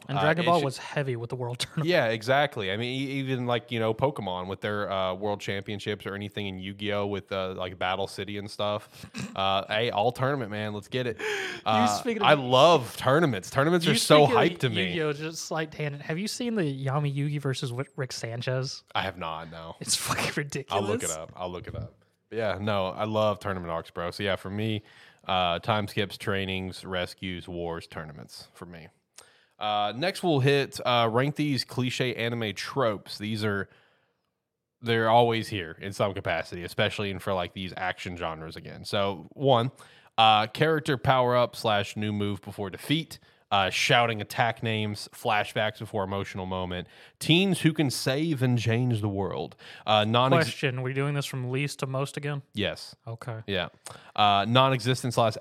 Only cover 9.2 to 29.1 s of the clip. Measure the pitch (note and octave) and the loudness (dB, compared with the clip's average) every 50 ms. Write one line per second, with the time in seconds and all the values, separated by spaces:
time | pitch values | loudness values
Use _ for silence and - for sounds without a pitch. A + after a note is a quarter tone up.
9.2 | - - - - F#2+ F#2+ G2 G2 F#2+ - G#2 G#2+ A#2+ A#2+ - G2+ G#2 B2 A#2+ - | -12 -8 -4 -2 0 2 2 0 0 0 -2 0 0 0 0 2 0 0 0 0
10.2 | C3 C3 C#3+ C3+ A#2 G2 G#2 G#2 G#2+ G#2+ G#2 G#2 G2 - - B2+ B2+ A#2+ A2 - | 0 0 0 -2 -4 -6 -6 -6 -6 -6 -6 -8 -8 -6 -4 -4 -2 -4 -4 -4
11.2 | - - - - - - - - - G#2 A2 G#2+ G#2+ G#2 G#2 - - B3 A3+ G#3+ | -4 -4 -4 -4 -6 -8 -8 -4 0 2 4 4 4 4 2 0 0 -2 0 4
12.2 | G#3 F#3 D#3 C#3+ C3 B2 B2+ B2+ D3 E3 E3 D3 A#2 A2 - - - B2+ C3+ D#3+ | 8 8 8 8 6 6 8 10 10 10 8 6 4 0 -6 -2 2 4 6 6
13.2 | F3 D3 A#2 F#2+ - - - C3+ C#3 D#3+ F3 F3 E3 D#3+ C#3 A#2 - - D3+ D3+ | 6 4 2 0 -4 -2 2 2 4 4 4 4 4 4 2 4 6 8 10 10
14.2 | D3 C3+ B2+ - C3 E3+ F3 - - B2 A2 G#2+ F#3+ - - E3+ D#3 D3+ D3 C#3+ | 10 8 8 6 4 4 2 0 -2 0 0 0 0 0 0 0 0 -2 -2 -4
15.2 | D#3 D#3+ E3 D#3+ - - F3+ D#3 D#3+ D#3 - - D3+ D3 C#3+ C#3+ C#3+ - D#3+ E3+ | -6 -10 -8 -8 -8 -6 -4 -4 -4 -4 -6 -6 -6 -6 -6 -6 -6 -6 -4 -4
16.2 | G#3 G#3+ - - B3 A#3+ A3+ G#3+ E3+ C#3+ C3+ C3+ C#3 C3 C3 D3+ D3 C#3+ C3+ C#3+ | -4 -4 -4 -4 -4 -2 0 0 0 0 -2 -2 -2 -2 0 0 0 0 0 -2
17.2 | C#3+ D3+ D3 D3 C#3 C#3 B2 - - B2+ A#2+ B2 C#3+ - - - C3 B2 - - | -2 -2 -2 -2 -2 -2 -2 -2 -4 -6 -4 -6 -8 -6 -6 -8 -6 -6 -6 -8
18.2 | - A2+ A2+ A#2 - C3 B2+ C3 C3 C3+ - - - _ - G#2 F#2 G2 F2 F2+ | -8 -8 -6 -4 -2 -2 -2 -2 -2 -6 -8 -12 -12 _ -4 -4 -4 -4 -4 -6
19.2 | F2 D#2+ D#2+ D#2+ E2 D#2+ E2 E2 E2 E2 E2 - - - - - - - - - | -6 -8 -8 -8 -10 -12 -14 -14 -12 -12 -12 -8 -4 -2 -2 -2 -2 -2 -2 -2
20.2 | - D3+ - E3 D3 C#3+ - C#3+ C3+ - - G2+ G#2 - - B3+ - E2 D#2+ D#2 | -2 -2 -2 -4 -4 -4 -6 -8 -6 -2 -2 -2 0 0 -2 -2 -2 -4 -6 -6
21.2 | E2 E2+ - - F2+ F2+ F2+ F2 - - - - - - - _ _ _ _ _ | -10 -12 -10 -8 -8 -6 -8 -8 -10 -10 -10 -12 -12 -12 -16 _ _ _ _ _
22.2 | _ - G#2+ A2+ A2+ G#2 F#2 F#2+ G2+ A2 G#2 G2 F#2 F#2 - - G#2+ A2 G#2+ G#2+ | _ -10 -4 -2 -2 -2 -2 -2 0 0 0 0 0 0 -2 -4 -2 0 2 2
23.2 | G#2+ G#2+ G2+ - - G2+ F#2+ F2+ F2 E2+ E2 E2 E2 - - F2+ E2+ F2 - - | 2 2 2 0 -2 -4 -4 -4 -4 -4 -4 -6 -6 -8 -8 -6 -6 -6 -4 -4
24.2 | G#2 G2+ F#2 - - F#2+ G2 G#2 G#2+ A2 G#2+ G#2 - - - - - - - _ | -2 -2 -2 -2 -4 -6 -4 -2 -2 -2 -2 -4 -6 -10 -20 -20 -20 -20 -20 _
25.2 | - - F#2+ F#2 F2+ F2 E2+ F2 - - G#2+ G#2+ G2+ F#2+ - A2 G2+ F#2 - - | -4 -2 0 2 2 2 0 -2 0 0 0 0 0 -2 -2 -4 -4 -4 -6 -6
26.2 | - A2+ G2 G2 G2 F#2 F#2+ F#2 F#2 F#2 F2+ - - F#2 F#2+ F2+ F2+ - - - | -4 -2 -2 -2 -2 -2 -4 -4 -4 -6 -8 -10 -10 -6 -4 -4 -4 -6 -8 -10
27.2 | G2 F#2 F2+ E2+ D#2+ F#2 F2 F2 E2+ E2+ E2 E2 - - - - D#2+ D2+ D2 - | -8 -8 -8 -8 -10 -10 -8 -6 -6 -6 -6 -8 -10 -12 -12 -12 -12 -12 -14 -18
28.2 | - - - - - - _ - F#2 F2 F2 E2 D2+ - _ _ _ _ | -18 -18 -18 -20 -20 -20 _ -18 -18 -16 -16 -18 -18 -20 _ _ _ _